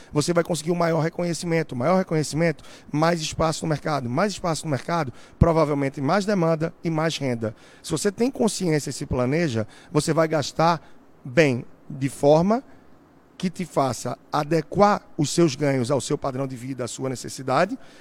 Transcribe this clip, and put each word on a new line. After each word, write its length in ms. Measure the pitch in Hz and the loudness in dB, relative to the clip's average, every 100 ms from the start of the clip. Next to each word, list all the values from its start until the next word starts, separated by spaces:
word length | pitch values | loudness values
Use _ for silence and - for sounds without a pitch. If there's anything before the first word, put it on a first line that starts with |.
| - | -4
você 200 | 151 156 | -2 2
vai 100 | 170 | 2
conseguir 300 | 165 160 156 | 2 -2 -2
um 40 | 175 | 0
maior 220 | 170 165 | 2 2
reconhecimento. 760 | 160 - 175 156 175 165 156 127 | 0 -2 -4 -4 0 0 0 -2
Maior 200 | 139 185 | 2 2
reconhecimento, 680 | 185 160 143 147 170 147 - - - | 2 -2 0 0 0 0 -10 -20 -4
mais 300 | 147 165 175 | 2 2 2
espaço 440 | 151 - 160 156 | -2 -2 -2 0
no 40 | 165 | -2
mercado. 420 | 147 160 143 120 | -2 -2 -4 -2
Mais 220 | 131 208 | 0 -2
espaço 320 | 185 175 151 | -2 -4 -4
no 80 | 165 | -2
mercado, 400 | 127 - 170 135 - - - | -4 -2 -2 -2 -8 -10 0
provavelmente 640 | 165 160 147 143 139 147 | 2 4 2 0 -2 -2
mais 240 | 139 196 | 0 0
demanda 500 | 196 202 165 160 160 - | 0 0 0 0 -4 -6
e 80 | 170 | -4
mais 260 | 156 160 - | -2 -2 -2
renda. 380 | 139 117 107 - - - | -4 -4 -4 -8 -20 -16
Se 120 | - | -6
você 180 | 156 208 | -2 -2
tem 180 | 190 240 | 0 -2
consciência 600 | - 226 - 180 156 - | 2 -2 0 0 0 -2
e 20 | |
se 140 | - 143 | -8 -4
planeja, 600 | 127 123 151 170 113 107 - - | -2 0 0 0 -2 -4 -10 -2
você 200 | 151 165 | -2 2
vai 140 | 156 160 | 2 2
gastar 580 | 156 127 - 165 165 - - - - | 0 -2 2 2 2 -6 -20 -20 -18
bem, 400 | 135 123 151 120 - - - | -2 4 4 2 -6 -16 -14
de 200 | 139 135 | -6 -6
forma 560 | - 143 156 190 233 - - - - _ _ _ - | 2 6 6 4 0 -2 -20 -20 -20 _ _ _ -6
que 140 | 180 | -6
te 140 | - | -6
faça 520 | 175 - 135 117 123 - - | -4 0 0 -2 -6 -10 -4
adequar 720 | 143 147 165 - 143 202 196 - - | -4 0 -2 0 4 4 4 -4 -4
os 100 | 143 | 0
seus 280 | - 170 131 | 4 4 4
ganhos 340 | 147 135 117 | 0 2 2
ao 100 | 139 | 0
seu 160 | - 147 | 0 -4
padrão 300 | 143 127 135 | -4 -4 -6
de 80 | |
vida, 300 | 127 127 131 | -8 -10 -8
à 40 | 120 | -8
sua 200 | - 131 | -6 -6
necessidade, 680 | 127 - - 131 131 190 269 - - | -6 -10 -8 0 2 2 -2 -12 -20